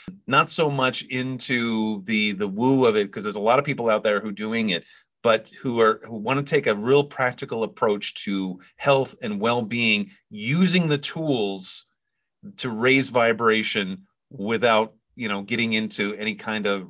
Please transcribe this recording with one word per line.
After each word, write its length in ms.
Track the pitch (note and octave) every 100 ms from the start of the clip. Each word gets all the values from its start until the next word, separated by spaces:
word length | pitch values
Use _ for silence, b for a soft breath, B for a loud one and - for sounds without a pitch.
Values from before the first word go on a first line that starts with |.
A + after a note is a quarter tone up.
| B - -
not 220 | C#3 D#3+
so 220 | - D3+
much 320 | C#3 B2+ A#2+
into 960 | - B2+ C3 B2+ - B2 A#2 A2+ A2 G#2 F#2
the, 260 | A2 G#2+
the 160 | F#2+ G2+
woo 380 | G2 B2+ C3+ A#2+
of 80 | G#2+
it, 160 | G2
'cause 120 | -
there's 120 | G#2 G2+
a 40 |
lot 200 | G#2+ C3
of 60 | C#3+
people 240 | A#2 A2+
out 140 | G#2+
there 160 | G#2+ G#2
who 100 | G#2+
doing 380 | G2+ G#2+ A2+ A2
it, 160 | E2+ - b b _
but 280 | A#2+ A2 - -
who 200 | C3 A#2
are, 180 | A2 A2 -
who 120 | A2+
wanna 240 | G#2+ C3+
take 240 | C#3+ D3+ B2
a 80 | G#2
real 280 | A2+ C#3+
practical 600 | C#3+ - B2+ B2 C3+ A2+
approach 500 | G#2+ - A#2 G#2 - -
to 360 | - G2 F#2 F2+ B B
health 360 | C#3 C#3 C3 -
and 200 | A#2 G#2
well-being, 680 | A2+ A#2+ G#2+ A#2+ A#2 G#2 G2+ B B
using 560 | G#2 A2 D#3+ F#3 F3+ E3
the 100 | C#3+
tools 880 | - E3 D#3 B2+ G2+ F#2+ F#2 - - _ _ _ _ _ G2+ -
to 120 | C3
raise 400 | A2 B2 C3+ C3
vibration 1000 | A#2+ A#2 A2 A#2 A2 G#2+ A2 F#2+ F#2 - _ _
without, 640 | - G2+ A2+ A#2 A2 A2 _ _ -
you 120 | A2+
know, 140 | G2+
getting 320 | G2+ A2+ A2+
into 400 | A2 A2 - G2+ G#2
any 200 | G#2+ G#2
kind 300 | - G#2+ G2+
of 200 | G2+ F2